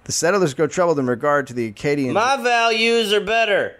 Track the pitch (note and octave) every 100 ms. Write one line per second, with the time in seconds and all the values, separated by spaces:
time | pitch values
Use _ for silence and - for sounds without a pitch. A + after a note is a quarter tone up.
0 | - - E3 G3 E3+ C3 D3+ F3+ F3 D3+
1 | B2+ A#2+ D3 C#3+ B2+ A#2+ A2+ G#2 D3 C#3+
2 | C3 F3 A#3+ C4+ A#3+ A#3+ A#3 A3+ A3+ A#3
3 | G#3+ G#3 F#3+ A3+ A3 F#3 G#2+